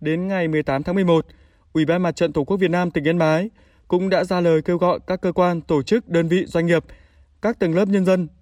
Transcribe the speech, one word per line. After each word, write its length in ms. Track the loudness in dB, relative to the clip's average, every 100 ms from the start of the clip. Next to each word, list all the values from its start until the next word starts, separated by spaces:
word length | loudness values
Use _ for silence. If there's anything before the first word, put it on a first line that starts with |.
đến 260 | -4 -4 -4
ngày 200 | -2 -2
mười 160 | -2
tám 200 | -2 -4
tháng 120 | -2 0
mười 80 |
một, 220 | 2 2 0 -12 _ _ _
Ủy 120 | -2 0
ban 160 | 0
Mặt 140 | -2 0
trận 180 | -2
Tổ 100 | -2
quốc 140 | -2 0
Việt 140 | 0
Nam 200 | 0 -2
tỉnh 160 | -2 0
Yên 100 | 2
Bái 320 | 2 0 -2 -10 _ _ -4
cũng 220 | -2 0
đã 140 | 0
ra 160 | 0 0
lời 220 | 2 2
kêu 160 | 0 0
gọi 220 | 0 -2 -4
các 140 | -4
cơ 100 | -2
quan, 300 | 0 0 0
tổ 220 | -2 -2
chức, 260 | 0 -2 0
đơn 180 | -2 0
vị, 180 | 0 0
doanh 200 | -2 0
nghiệp, 180 | 0 -2 -14 _ _ _ _
các 180 | -4 -2
tầng 160 | 0 0
lớp 120 | 2
nhân 180 | 2 2
dân 220 | 0 -2 -8